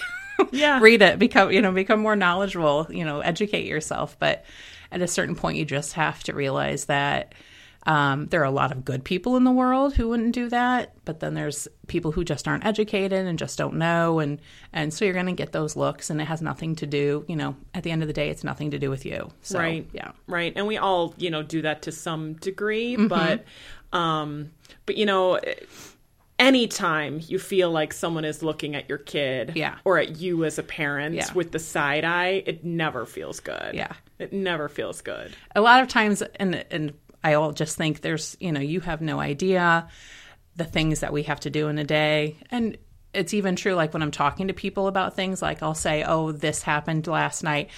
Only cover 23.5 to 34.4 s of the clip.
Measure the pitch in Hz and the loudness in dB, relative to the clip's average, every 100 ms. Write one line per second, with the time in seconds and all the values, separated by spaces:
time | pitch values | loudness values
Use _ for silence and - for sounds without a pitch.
23.5 | - - - - 180 165 156 151 147 151 | -20 -20 -20 -6 -2 0 -2 -4 -8 -12
24.5 | - - - - - 208 190 185 175 - | -16 -20 -14 -6 0 2 4 4 2 -2
25.5 | - - - - - _ _ _ - 254 | -8 -12 -20 -20 -20 _ _ _ 4 6
26.5 | 262 226 - 185 156 147 147 160 185 - | 6 4 0 0 0 -2 -6 -6 -6 -2
27.5 | 196 175 165 151 - 170 160 156 147 160 | 2 2 2 -2 -2 -4 -2 -4 -4 -4
28.5 | 151 147 147 - 151 - 160 135 131 117 | -4 -6 -6 -6 -8 -6 -4 -2 -2 -4
29.5 | 160 147 - 196 170 - 160 180 170 156 | -4 -4 -2 2 2 2 -2 -2 0 0
30.5 | 151 - - 147 143 147 165 143 185 170 | -2 -8 -4 -4 -2 -4 -4 -2 -2 -2
31.5 | 160 - 170 143 151 165 175 180 190 - | -4 -4 -2 0 0 0 0 2 0 -2
32.5 | 165 170 170 156 127 113 - 73 - - | -6 -4 -2 -2 -4 -8 -8 -10 -10 -8
33.5 | - 50 - - - - - 196 196 | -8 -6 -6 -8 -10 -18 -14 -8 -4